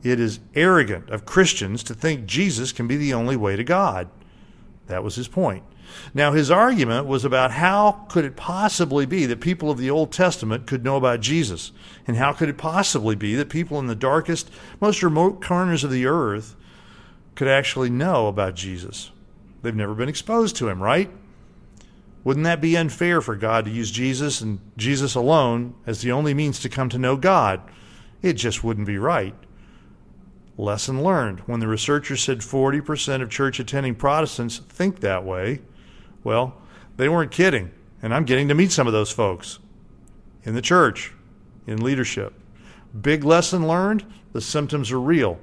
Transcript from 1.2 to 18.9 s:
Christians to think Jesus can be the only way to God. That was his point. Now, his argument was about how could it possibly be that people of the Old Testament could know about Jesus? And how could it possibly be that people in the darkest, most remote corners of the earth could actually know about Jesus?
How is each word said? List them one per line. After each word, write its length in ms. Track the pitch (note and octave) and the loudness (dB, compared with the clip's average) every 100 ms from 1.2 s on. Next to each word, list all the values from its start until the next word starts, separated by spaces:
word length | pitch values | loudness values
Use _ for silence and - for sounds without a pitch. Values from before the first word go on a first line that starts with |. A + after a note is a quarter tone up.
| - | 0
Christians 560 | - F3 - G2 A2+ | 4 4 2 -4 -6
to 120 | - A#2 | -8 -4
think 320 | D#3+ D3+ G#2 | -2 -2 -4
Jesus 440 | G#2+ G3 A#2 B2 | -2 0 0 -6
can 160 | - A#2+ | -4 -2
be 100 | C#3 | 0
the 180 | D3 B2+ | 0 0
only 200 | A#2 C3+ | 0 0
way 200 | G#2 G2 | -2 -2
to 80 | |
God. 440 | A#2+ F3+ G3 F#2+ F2+ - - - - - - - - | 0 0 2 -2 -8 -12 -20 -20 -20 -20 -20 -20 -10
That 180 | F#2 | -6
was 120 | G#2 F#2+ | -6 -8
his 120 | B2 | -6
point. 360 | - E3+ F#2 - - - - - | -2 -2 -2 -10 -20 -20 -20 -10
Now, 200 | C3+ D3 | 0 2
his 180 | D3 C#3 | 4 4
argument 560 | F3 A#3 B3 B2 A#2 C#3+ | 6 6 4 2 0 0
was 180 | C3+ C3+ | -2 2
about 240 | C3 B2+ | 2 2
how 560 | A#2+ F3 G3+ G#3 G#3 - | 2 2 4 4 2 -2
could 160 | F3+ | 0
it 120 | C#3+ C3 | 0 -4
possibly 720 | - F3+ G#3+ - E3 C#3+ C3+ | -8 -2 0 0 0 0 0
be 180 | D#3+ C#3 | 0 0
that 160 | A#2 | 0
people 300 | D#3+ F3+ D3+ | -2 -2 -2
of 80 | C#3 | -2
the 100 | B2+ | 0
Old 220 | D3 D#3 | 0 0
Testament 560 | - F#3 F3 A2 A2+ - | 2 0 2 -4 -4 -4
could 160 | C3+ | -4
know 140 | A#2+ C#3 | 0 2
about 220 | C3 A#2+ | 2 0
Jesus? 520 | A2 D#3+ C3 E2+ - - - - - | 0 0 0 -4 -10 -16 -20 -16 -4
And 100 | A#2 | 0
how 160 | C3+ | 0
could 160 | C#3+ D#3 | 2 -2
it 120 | C#3 | -2
possibly 560 | D#3 E3+ G3 C#3+ G#2+ G#2+ | -4 0 0 0 0 -2
be 180 | G#2 A#2 | -2 -2
that 140 | C#3+ | -2
people 300 | D#3 E3+ D3 | -4 -4 -4
in 80 | C3 | -4
the 80 | A2 | -2
darkest, 560 | C3 D3+ D#3+ E3 - - - - | 2 0 0 -4 -6 -16 -20 -2
most 220 | G#3 G3+ | 0 2
remote 400 | F3+ D#3 F3+ G3 | 2 4 2 2
corners 400 | - F3 F#3 E3 | -2 0 2 0
of 60 | C#3 | 0
the 160 | C3 B2+ | 0 2
earth 500 | E3 B2 G#2 A2 - - - - - - - - | 2 0 -2 -6 -18 -20 -20 -20 -20 -20 -20 -20
could 140 | - C3+ | -4 2
actually 420 | C3+ C3+ - B2+ | 4 2 -2 0
know 380 | A#2+ E3 D#3+ A2 | 0 2 2 2
about 260 | G2+ F#2+ | 0 -2
Jesus? 560 | F2 F#2+ F2+ F2+ | -4 -10 -10 -10